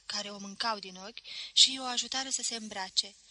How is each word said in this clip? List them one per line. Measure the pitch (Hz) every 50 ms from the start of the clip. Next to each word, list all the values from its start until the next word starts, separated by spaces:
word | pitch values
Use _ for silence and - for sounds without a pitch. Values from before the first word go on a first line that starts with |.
| -
care | - - 208 202 202
o | 208 202
mâncau | 196 202 196 - - 233 220 202
din | 196 190 180
ochi | 185 190 214 240 - - - - - - - -
și | - - 254 262 262
o | 262
ajutară | 254 247 240 240 233 - 262 269 269
să | 254 - 233
se | - 233
îmbrace. | 226 220 214 202 196 190 190 - - - 196 - - - -